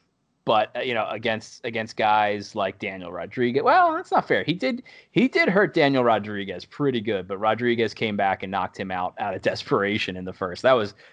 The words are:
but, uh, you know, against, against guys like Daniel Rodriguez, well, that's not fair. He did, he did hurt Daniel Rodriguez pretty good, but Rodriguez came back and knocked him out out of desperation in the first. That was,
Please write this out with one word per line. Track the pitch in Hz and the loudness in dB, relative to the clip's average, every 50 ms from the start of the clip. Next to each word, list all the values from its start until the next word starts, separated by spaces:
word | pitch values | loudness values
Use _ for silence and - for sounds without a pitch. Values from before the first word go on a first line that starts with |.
| _ _ _ _ _ _ _ _ - | _ _ _ _ _ _ _ _ -2
but, | 131 113 107 110 - - | 0 2 2 2 0 -4
uh, | 123 | -6
you | 131 127 120 | -4 -4 -2
know, | 110 104 90 | -2 -4 -4
against, | 107 107 110 117 110 110 - - - - - | -6 -4 -2 -2 -2 -4 -6 -10 -16 -12 -10
against | 120 113 113 110 107 - | -8 -6 -6 -6 -6 -4
guys | - 113 107 107 107 107 104 104 104 98 - - | 0 2 4 4 4 4 2 0 -2 -6 -6 -4
like | 107 98 98 98 - | -4 -2 -2 -4 -6
Daniel | 107 98 95 92 87 85 90 | -8 -10 -8 -10 -12 -12 -10
Rodriguez, | 87 90 104 - 131 120 123 120 139 - | -10 -10 -8 -4 -2 0 0 0 2 2
well, | 240 302 370 349 330 311 | 4 4 6 4 4 2
that's | 349 370 - | -2 -4 -2
not | 392 240 - | 0 0 0
fair. | - 135 104 - | 2 0 0 0
He | - 160 | 0 -2
did, | 185 254 262 240 254 - - - - - _ | -2 -2 -2 -4 -4 -8 -14 -20 -20 -14 _
he | - 170 240 262 | 2 2 2 4
did | - 349 339 | 4 2 2
hurt | 254 175 202 202 156 - | 4 4 4 4 4 4
Daniel | 170 147 139 139 131 123 | 4 4 4 4 4 4
Rodriguez | 117 110 104 104 107 104 101 98 95 90 87 - | 4 4 2 0 -2 -6 -6 -6 -6 -8 -10 -12
pretty | - - - 147 139 127 117 | -12 -6 -2 0 0 0 0
good, | 104 113 104 95 90 92 | 0 -2 -2 -2 -4 -6
but | 101 | -6
Rodriguez | 95 107 110 110 113 123 120 117 113 113 107 - | -2 0 0 2 2 2 0 2 2 0 -2 -2
came | - 120 110 104 | -2 -4 -2 0
back | 101 98 95 95 - 101 | 0 0 0 0 -2 -4
and | 95 | -4
knocked | 98 95 90 - - | -4 -4 -4 -4 -6
him | - 101 95 | -8 -8 -6
out | 92 90 90 90 - - | -4 -4 -4 -6 -6 -6
out | 113 101 95 | -6 -6 -4
of | 107 | -4
desperation | - 110 110 - - - 147 107 98 101 107 107 - - 92 | -2 -4 -4 -4 -2 0 0 2 2 2 0 -2 -4 -4 -6
in | 92 90 | -8 -8
the | 92 90 | -10 -8
first. | - 95 92 87 - - | -6 -6 -6 -4 0 2
That | 120 127 | 4 4
was, | 117 104 98 - - - - | 4 2 -2 -6 -12 -20 -20